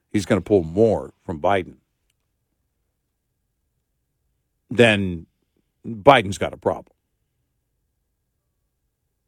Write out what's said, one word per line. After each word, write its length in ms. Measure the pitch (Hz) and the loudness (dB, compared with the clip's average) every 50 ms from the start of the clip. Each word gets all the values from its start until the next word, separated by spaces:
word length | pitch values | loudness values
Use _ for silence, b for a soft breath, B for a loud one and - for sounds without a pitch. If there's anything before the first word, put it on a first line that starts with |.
| _ _ | _ _
he's 140 | - 110 98 | -6 -6 -4
gonna 160 | - 113 95 | -2 -2 -4
pull 220 | 87 - 107 98 82 | 0 2 2 2 2
more 500 | 80 82 98 113 113 98 76 67 69 - _ _ | 0 0 2 2 2 0 -2 -6 -10 -18 _ _
from 160 | - 82 76 | -12 -8 -4
Biden. 360 | 76 90 101 98 90 - - - _ _ _ _ _ _ _ _ _ _ _ _ _ _ _ _ _ _ _ _ _ _ _ _ _ _ _ _ _ _ _ _ _ _ _ _ _ _ _ _ _ _ _ _ _ _ _ _ _ _ _ _ _ _ _ _ _ - | -2 -2 -2 -2 -4 -8 -14 -20 _ _ _ _ _ _ _ _ _ _ _ _ _ _ _ _ _ _ _ _ _ _ _ _ _ _ _ _ _ _ _ _ _ _ _ _ _ _ _ _ _ _ _ _ _ _ _ _ _ _ _ _ _ _ _ _ _ -2
Then 580 | - 107 120 113 107 101 98 92 87 82 87 - _ _ _ _ _ _ _ _ _ _ - | 2 4 4 4 4 2 0 -4 -6 -8 -12 -18 _ _ _ _ _ _ _ _ _ _ -16
Biden's 520 | 113 117 107 92 131 139 123 101 104 95 - | -14 -14 2 4 6 6 6 4 -2 -6 -6
got 140 | - 76 - | -6 -8 -8
a 40 | |
problem. 360 | - - 101 80 - - _ _ _ _ _ _ _ _ _ _ _ _ _ _ _ _ _ _ _ _ _ _ _ _ _ _ _ _ _ _ _ _ _ _ _ _ _ _ _ _ _ _ _ _ _ _ _ _ | -6 -4 -4 -4 -6 -10 _ _ _ _ _ _ _ _ _ _ _ _ _ _ _ _ _ _ _ _ _ _ _ _ _ _ _ _ _ _ _ _ _ _ _ _ _ _ _ _ _ _ _ _ _ _ _ _